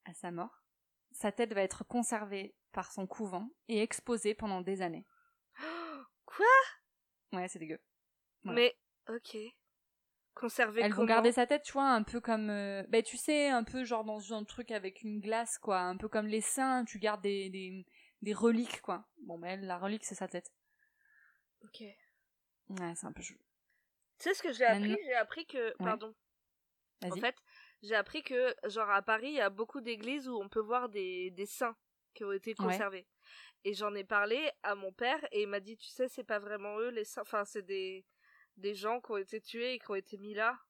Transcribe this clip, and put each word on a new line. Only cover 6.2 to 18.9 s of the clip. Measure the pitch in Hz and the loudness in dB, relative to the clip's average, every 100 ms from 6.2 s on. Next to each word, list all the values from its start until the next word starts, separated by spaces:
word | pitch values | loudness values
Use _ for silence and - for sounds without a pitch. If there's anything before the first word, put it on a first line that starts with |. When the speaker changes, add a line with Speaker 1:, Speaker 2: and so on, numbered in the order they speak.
| - | -18
Speaker 2:
Quoi ? | - 427 523 539 - _ _ _ _ _ | 4 10 10 8 -2 _ _ _ _ _
Speaker 1:
Ouais, | 190 180 | -4 -4
c'est | 175 | -6
dégueu. | 160 156 _ _ _ _ _ _ | -10 -10 _ _ _ _ _ _
Voilà. | 196 233 | -2 6
Speaker 2:
Mais, | 247 - _ _ - | 6 4 _ _ -10
ok. | 226 - 214 220 _ _ _ _ _ _ _ _ | -10 -8 -12 -12 _ _ _ _ _ _ _ _
Conservée | - 240 - 233 214 | -6 -6 2 2 4
Speaker 1:
Elles | 208 | 4
vont | 202 | 4
Speaker 2:
comment ? | 226 | 6
Speaker 1:
garder | 226 233 | 8 8
sa | 240 247 | 6 4
tête, | 294 | 4
tu | - | 2
vois, | 269 269 | 2 6
un | 240 | 4
peu | 214 240 | 4 -4
comme, | 233 220 214 | 0 0 0
euh, | 208 202 196 190 | -2 -4 -6 2
bah, | 226 | 4
tu | 233 247 | 4 -4
sais, | - 302 285 | 2 4 6
un | 254 | 4
peu | 226 254 | 2 -4
genre | 247 233 | -2 -2
dans | 220 214 202 | -2 -6 -6
un | 220 | -6
truc | 214 - 240 | -6 -10 -6
avec | 214 190 190 | -4 -4 -8
une | 220 208 | -6 -6
glace, | 202 226 233 - | 0 0 0 -4
quoi. | - 185 | 0 2
Un | 180 185 | 2 -2
peu | 214 | -2
comme | 220 214 | 0 2
les | 214 | 0
saints, | - - 262 254 | 0 2 4 2
tu | 226 208 | 0 0
gardes | 214 208 | 0 2
des, | 202 202 190 | 0 0 -2
des, | 190 185 190 180 - - _ | -6 -8 -10 -14 -20 -20 _
des | 202 | -2
reliques, | 208 226 226 240 - | 4 6 6 2 -4
quoi. | - | -4